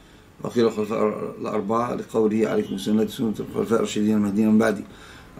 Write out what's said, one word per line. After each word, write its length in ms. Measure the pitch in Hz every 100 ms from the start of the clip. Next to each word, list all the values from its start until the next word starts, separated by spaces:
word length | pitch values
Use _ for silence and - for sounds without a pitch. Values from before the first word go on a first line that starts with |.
| - - - -
وقيل 220 | - 120 113
الخلفاء 680 | 104 104 110 107 - - -
الأربعة، 540 | - 107 98 113 120 123
لقوله: 540 | 110 113 107 110 107
"عليكم 280 | 107 104 98
سنتي 340 | 110 107 104
سنة 220 | - 113 101
الخلفاء 400 | 113 110 101 113
الراشدين 360 | 104 107 107 107
المهديين 360 | 104 101 110
من 60 | 107
بعدي، 260 | 113 101 - - - - - -